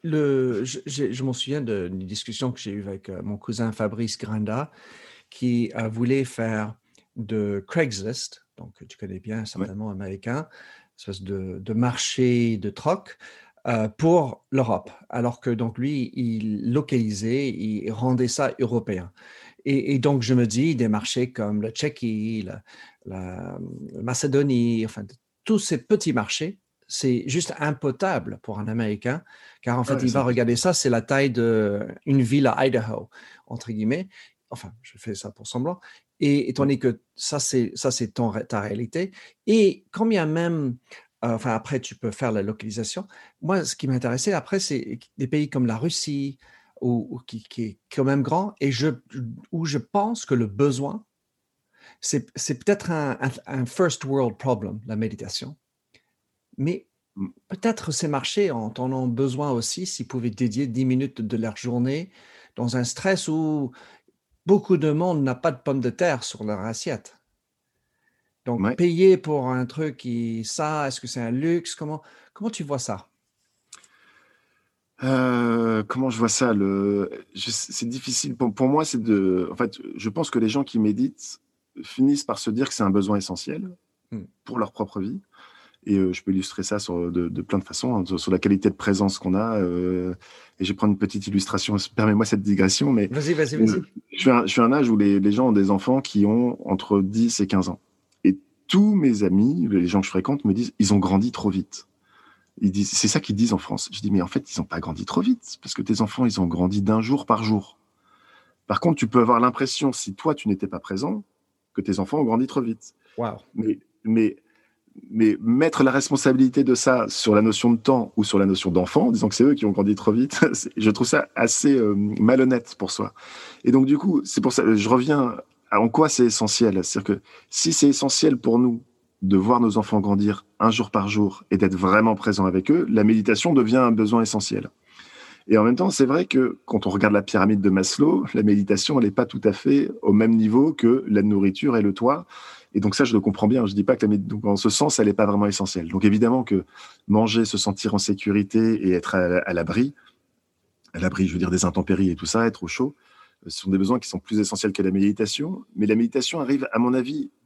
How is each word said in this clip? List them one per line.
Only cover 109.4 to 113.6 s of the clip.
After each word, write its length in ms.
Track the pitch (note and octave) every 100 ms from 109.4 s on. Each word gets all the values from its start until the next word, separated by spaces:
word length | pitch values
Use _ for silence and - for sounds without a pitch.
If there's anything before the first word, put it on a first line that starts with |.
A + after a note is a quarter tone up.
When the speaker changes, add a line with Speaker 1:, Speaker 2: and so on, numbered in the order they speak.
| B2 - C3+ - C#3+
Speaker 2:
si 220 | B2+ -
toi, 200 | F#2+ D#3
tu 140 | C#3+ G#2+
n'étais 180 | F#2+ F#2+
pas 140 | F2
présent, 420 | - F#2+ D3 G#3+ - _ _ _ _
que 60 | -
tes 200 | - G2
enfants 180 | F#2 D3+
ont 60 |
grandi 240 | B2+ A2+ C3
trop 120 | C#3+
vite. 340 | A#2 A2+ - _ _ -
Speaker 1:
Wow. 200 | A2+ A2 _
Speaker 2:
Mais, 240 | -